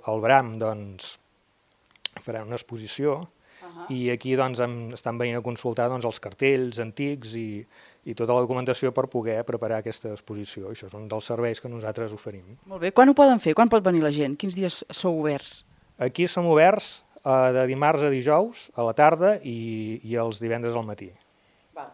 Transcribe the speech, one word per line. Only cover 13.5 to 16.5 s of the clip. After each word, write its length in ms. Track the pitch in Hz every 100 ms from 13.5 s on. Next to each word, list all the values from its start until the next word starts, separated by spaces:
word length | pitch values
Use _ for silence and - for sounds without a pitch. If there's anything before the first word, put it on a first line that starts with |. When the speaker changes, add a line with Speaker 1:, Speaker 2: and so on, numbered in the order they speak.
Speaker 2:
Quan 160 | 156 233
pot 140 | 226
venir 180 | 190 175
la 120 | 151
gent? 240 | 147 143 147
Quins 160 | 196 180
dies 260 | 185 - -
sou 320 | - 185 165
oberts? 420 | 151 143 - - _ _ _ -
Speaker 1:
Aquí 280 | 123 131 175
som 200 | -
oberts, 540 | 170